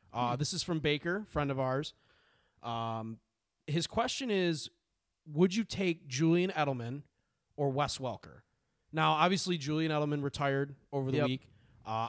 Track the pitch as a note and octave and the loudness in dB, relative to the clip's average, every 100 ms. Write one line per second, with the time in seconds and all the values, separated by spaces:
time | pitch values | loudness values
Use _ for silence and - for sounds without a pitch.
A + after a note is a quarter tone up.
0 | _ A#2 A#2+ B2+ D3 F3 - D#3+ D3 D3 | _ -2 0 0 0 -2 -2 0 2 0
1 | E3+ G3 G#3 D3+ C#3 C3+ C3 C3+ D3+ - | 0 -4 -4 -2 -2 0 0 0 -4 -12
2 | _ _ _ _ _ _ A#2 A#2 A2+ A2+ | _ _ _ _ _ _ -6 -4 -2 -4
3 | A2+ A2+ _ _ _ _ - D#3 - A3 | -6 -12 _ _ _ _ -4 -2 0 -2
4 | B3 - C4 G3 F3 D#3 - - _ _ | -2 -2 0 2 2 0 -4 -14 _ _
5 | _ _ D#3 D3 F#3 G3+ G#3 F#3 F#3 E3 | _ _ -6 2 4 4 -2 -2 -2 -2
6 | C#3+ B2+ D#3+ E3+ F#3 D#3+ C#3+ B2+ A#2 C#3 | -6 2 4 4 2 0 0 0 -4 -8
7 | - _ _ _ _ - C#3+ C3+ D3 - | -12 _ _ _ _ -2 0 2 0 -2
8 | B2+ G2 - C2+ _ _ _ _ _ D#3 | -4 -6 -12 -20 _ _ _ _ _ 2
9 | D#3 D#3 F3 G3 F3+ E3+ C#3 D#3 D#3+ D3+ | 4 4 4 2 0 -2 0 0 2 2
10 | D3+ D3 C#3 - C#3 C#3 C#3 C#3 _ C#3 | 0 0 -2 0 0 0 -2 -8 _ -4
11 | C3+ C#3 C#3 C3 - - _ - G#2+ A2+ | 0 2 2 -2 -6 -20 _ -16 -4 -2